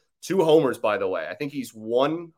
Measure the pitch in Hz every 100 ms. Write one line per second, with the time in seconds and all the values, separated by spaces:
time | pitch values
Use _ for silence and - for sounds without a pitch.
0 | _ _ - 190 160 156 135 110 110 101
1 | 95 87 78 - 143 143 113 110 110 120
2 | 143 165 170